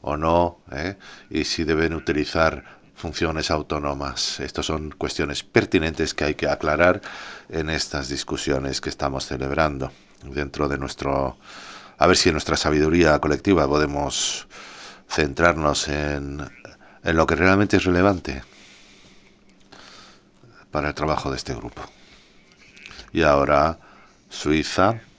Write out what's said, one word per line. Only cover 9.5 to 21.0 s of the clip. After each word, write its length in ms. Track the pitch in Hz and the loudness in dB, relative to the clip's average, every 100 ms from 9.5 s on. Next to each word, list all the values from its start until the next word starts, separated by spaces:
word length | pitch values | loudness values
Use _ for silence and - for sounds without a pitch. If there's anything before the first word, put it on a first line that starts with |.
| 71 78 71 65 - _ - | 0 0 0 -8 -10 _ -20
dentro 460 | 69 67 71 - 73 | -10 -6 -6 -2 -2
de 80 | 69 | -2
nuestro, 600 | 67 - 69 69 67 - - - - - - - | -6 -6 -4 -2 -2 -6 -20 -20 -18 -20 -20 2
a 100 | 82 | 4
ver 120 | 90 | 6
si 100 | 92 | 4
en 60 | |
nuestra 240 | 76 - 76 | 0 -2 -2
sabiduría 600 | 80 76 76 85 82 76 | 2 2 4 6 6 4
colectiva 480 | 76 73 - 92 71 | 2 0 2 2 4
podemos 800 | 73 76 - - - - - - - - - - - _ | 2 0 -2 -4 -4 -4 -6 -10 -20 -20 -20 -20 -20 _
centrarnos 800 | - 76 69 85 80 76 71 - | 0 0 4 2 4 0 0 -2
en, 580 | 73 73 71 69 71 69 - - - - - | -2 -2 -4 -6 -8 -10 -14 -20 -20 -20 -8
en 140 | 87 80 | 0 4
lo 100 | 80 | 4
que 100 | 82 | 4
realmente 420 | 92 98 101 98 | 6 6 4 4
es 60 | |
relevante 580 | 92 87 98 92 - 67 - - - - - - - - _ _ _ _ _ - - - - - _ _ - - - | 4 4 4 2 -4 -10 -12 -20 -20 -20 -20 -20 -20 -20 _ _ _ _ _ -20 -20 -20 -20 -20 _ _ -20 -20 -6
para 180 | 80 73 | -4 -2
el 60 | |
trabajo 360 | 73 | -2